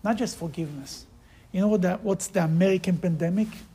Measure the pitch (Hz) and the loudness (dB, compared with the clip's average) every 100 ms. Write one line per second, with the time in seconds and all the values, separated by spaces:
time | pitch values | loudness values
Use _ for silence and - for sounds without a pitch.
0 | 202 226 220 - 170 139 160 147 135 - | 0 0 -2 -4 -8 -6 -8 -8 -14 -18
1 | - - - - - 185 208 214 180 185 | -20 -20 -20 -20 -6 0 2 4 2 0
2 | 214 185 - 190 160 160 190 190 185 175 | -2 -2 -2 0 2 4 4 4 2 0
3 | 180 160 165 190 214 - - | 0 0 0 0 -2 -4 -20